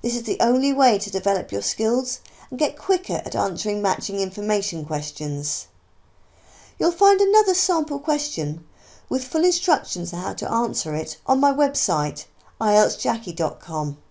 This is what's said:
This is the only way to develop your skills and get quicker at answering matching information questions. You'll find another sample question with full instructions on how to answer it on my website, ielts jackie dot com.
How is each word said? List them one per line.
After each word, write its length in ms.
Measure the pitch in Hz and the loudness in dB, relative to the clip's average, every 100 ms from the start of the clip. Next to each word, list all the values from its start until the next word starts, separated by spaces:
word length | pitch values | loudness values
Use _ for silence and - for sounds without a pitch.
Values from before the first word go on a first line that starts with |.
This 140 | 240 233 | -2 -4
is 80 | |
the 160 | 226 202 | -4 0
only 320 | 233 247 277 | 2 4 2
way 260 | 269 262 208 | 4 4 4
to 120 | - | 0
develop 420 | 190 202 196 - | -2 0 0 -2
your 100 | 202 | -4
skills 580 | 196 - 220 240 247 - - - - | -4 0 2 2 -2 -8 -14 -20 -14
and 80 | 254 | -2
get 180 | 294 - | -2 -2
quicker 460 | - 370 - 175 | 0 0 0 -6
at 120 | - 233 | -4 -2
answering 440 | 196 175 208 208 | -2 -2 -4 0
matching 380 | 202 - - 196 | 0 0 -4 -4
information 640 | 190 185 208 214 190 165 | -4 -4 -2 0 -2 -6
questions. 840 | 151 151 147 - 151 143 143 - - _ _ _ _ _ _ _ - - - _ | -4 -4 -6 -8 -6 -4 -4 -8 -10 _ _ _ _ _ _ _ -20 -20 -20 _
You'll 140 | 311 | -2
find 280 | 339 392 392 | 4 6 6
another 340 | 392 415 427 | 6 6 4
sample 440 | 359 - 339 302 277 | 2 2 0 0 -4
question 680 | 285 294 - - 147 160 - _ - - - | -2 -2 -2 -4 -4 -4 -12 _ -20 -20 -6
with 160 | 262 | -4
full 200 | - 320 | -2 0
instructions 680 | 359 349 - 330 - 180 170 | 0 0 0 0 0 -8 -6
on 80 | 170 | -6
how 140 | 190 | -6
to 160 | 190 - | -6 -2
answer 440 | 233 240 - 160 | -2 -2 -4 -4
it 240 | 151 160 - - | -4 -6 -10 0
on 140 | 262 | 2
my 120 | 285 | 4
website, 760 | 269 285 285 - 160 147 151 - _ - _ | 4 2 2 0 0 0 -4 -16 _ -20 _
ielts 400 | 220 208 214 - | 4 6 4 2
jackie 320 | 262 226 190 | -2 -2 -4
dot 280 | 160 160 - | -2 -2 -2
com. 360 | - 160 151 143 _ | -8 -4 -4 -6 _